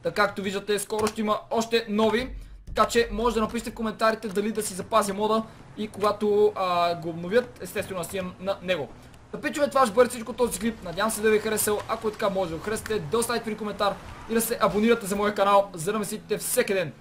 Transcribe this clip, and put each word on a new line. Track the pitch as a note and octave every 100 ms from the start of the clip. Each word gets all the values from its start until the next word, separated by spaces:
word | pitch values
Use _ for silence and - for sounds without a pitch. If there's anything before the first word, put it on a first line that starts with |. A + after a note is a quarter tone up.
Така, | E3+ E3 G3+
както | G3+
виждате, | G3 G3 G3 G3+
скоро | - G#3+ G#3+
ще | G#3+
има | G#3+ G#3 -
още | A3+ A3 A#3 A3+
нови. | G#3 A3 G#3+ C4 - - - -
Така | - G#3
че | A#3 A3+
може | G#3 A#3
да | A3
напишете | G#3+ A#3 A3+
в |
коментарите | A3 A3 G#3 A3 A3 A3+
дали | F#3 G#3
да | A3
си | G#3
запазя | F3+ F3+ A3 G3+
мода | G3 G#3 A3 A3 - - -
и | G#3+
когато, | - G#3 G#3 G#3+ G#3 G#3 G#3
а, | F#3 F3 F3
го | E3+ E3
обновят, | E3 F3 A3 A#3+ -
естествено, | F#3 G#3 F3+ F#3
аз | E3
имам | F#3+ F3+ F3+
на | F#3 G3
него. | F3+ F3+ B2+ - - - -
Та, | F3
пичове, | D4 C#4 C#4+
това | C4+ B3
ще |
бъде | G3 A#3+
всичко | A#3+ A3
от | A#3+
този | A#3 -
клип. | A3+ A3
Надявам | F3+ D#3+ G#3+
се | G#3+
да | G#3+
ви | G#3+
е |
харесал. | G#3+ G#3+ - G#3 -
Ако | A3 A3
е |
така, | G#3 G#3+
може | F#3+ F3+
да | D#3+
го |
харесате, | G#3 G#3+ - G#3+
да | D3+ A3
оставите | A#3 A#3 A3+
ви | G#3+
коментар | G#3 G3 G3+ F#3 - - -
и |
да | A3+
се | A3+ G#3
абонирате | F#3+ F#3 A3 A#3 G3+
за | G3+
моя | G#3
канал, | G#3 G3 G3+ G3
за | F3 D#3+
да | G#3+
ме |
следите | G3+ G#3+ - G3
всеки | - - A3+
ден. | F#3+ D#3+ -